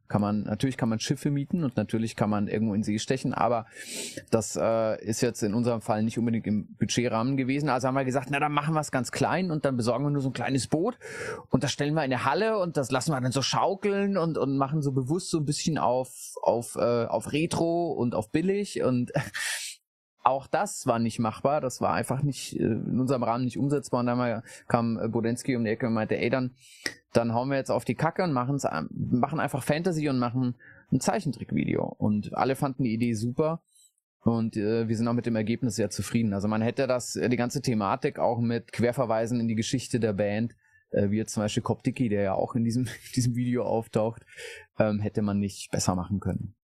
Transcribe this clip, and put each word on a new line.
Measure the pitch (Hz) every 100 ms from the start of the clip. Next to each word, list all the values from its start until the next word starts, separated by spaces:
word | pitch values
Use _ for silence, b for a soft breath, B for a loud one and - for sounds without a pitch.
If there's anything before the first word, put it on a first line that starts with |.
| -
kann | 104
man, | 101 107
natürlich | 98 104 135 123
kann | 117
man | 110
Schiffe | - 147 156
mieten | 143 143 180
und | 143 -
natürlich | 104 110 113 -
kann | 104
man | 104 101
irgendwo | 104 110
in | 101
See | 104 107
stechen, | - 131 -
aber | - 110 117 - B B B B B B
das, | 113 107 -
äh, | 95 113 110 104
ist | 101 113
jetzt | 123 107
in | 107
unserem | 110 120 113
Fall | - 107
nicht | 113 117
unbedingt | 117 113 -
im | 107 - -
Budgetrahmen | 107 - 120 113 123 139
gewesen. | 127 139 147
Also | 127 127
haben |
wir | 135
gesagt, | 131 131 127
na, | 143
dann | 147
machen | 147 147
wir's | 160 147
ganz | 131 120
klein | - 110 151 185
und | 151
dann | 139 123
besorgen | 113 120
wir | 143
nur | 143
so | 135
ein |
kleines | - - 135 -
Boot | 151 202 - B B B B B
und | -
das | 139
stellen | - 147
wir | 160
in | 135
der | 123
Halle | 135 160 220 214
und | 180 151
das | 127
lassen | 131 160
wir | 139
dann | 127
so | 139
schaukeln | 127 131 143 196 208 196 202 196
und, | 165 135
und | 135 139
machen | 135 156
so | 139
bewusst | 135 131 175 -
so | 170
ein |
bisschen | 143 147 - 143
auf, | 87 127 131 - - -
auf, | - 113 120 -
äh, | 117 120
auf | 113 110 113
Retro | 143 165 165 170 170 170
und | - 120
auf | - -
billig | 156 180 202 208 -
und | 123 123 123 156
<laughs> | 113 B B B B B _ _ _ _ -
auch | 135 131
das | 160 202 - 131
war | 117
nicht | 117 -
machbar, | 113 - 139 151
das | 131 -
war | 98
einfach | 87 - 131
nicht, | 143 131 - -
äh, |
in | - 113 - 113
unserem | 127 131
Rahmen | 113 117
nicht | 127 98
umsetzbar. | 139 143 - 123
Und | 120
dann | 123
haben | 123
wir, | 107 - B B
kam, | 120 117 113
äh, | 110
Bodensky | 117 110 123 - 123
um |
die | 113
Ecke | 113 117
und |
meinte, | 113 110 107
„Ey, | 110
dann, | 131 127 - B B B B B
dann | 117 117
hauen | 117 131
wir | 139
jetzt | 131
auf | 110
die | -
Kacke | 120 156 -
und | 180
machen's | 131 123 139
ein-, | - - -
machen | - - 123 139 156
einfach | 127 135
Fantasy | - 151 185 156 151
und | 131
machen | 120 123 123 123 B B B
ein | 135
Zeichentrickvideo.“ | - 208 151 - - - 73 -
Und | 50 - 104 104 104 -
alle | 120 131
fanden | 143 131
die | 127
Idee | 113 120
super | 110 120 123 156 165 _ b b _ _ _
und, | - 117 110 110
äh, | 104 113 113
wir | 110
sind | 117
auch |
mit | 120 117
dem | 110
Ergebnis | 107 117 123 104
sehr | 104
zufrieden. | - 95 117 113
Also | 98 104
man | 110
hätte | 113 127 131
das, | 123 - 101
äh, | 95
die | 120
ganze | 120 147
Thematik | 131 110 98 131 147 -
auch | 87 117
mit | 117 117 -
Querverweisen | - 117 120 117 110 113 120
in | 113
die |
Geschichte | 110 110 131 - 123
der | 110
Band, | 101 101 104 117 - b b b
äh, | - 101
wie | 107
jetzt | 110
zum | -
Beispiel | 107 -
Cop | - 110
Dicky, | - 117 120
der | 101
ja | 98
auch | 95 -
in | 120
diesem, | 117 117
<laughs> | 123 - -
in |
diesem | - 123
Video | 120 123 123
auftaucht, | - 113 110 113 110 113 - B B B B -
ähm, | 110 104
hätte | 104 -
man | 104 101
nicht | 101 - -
besser | - -
machen | 92 90 98
können. | 95 85 98 -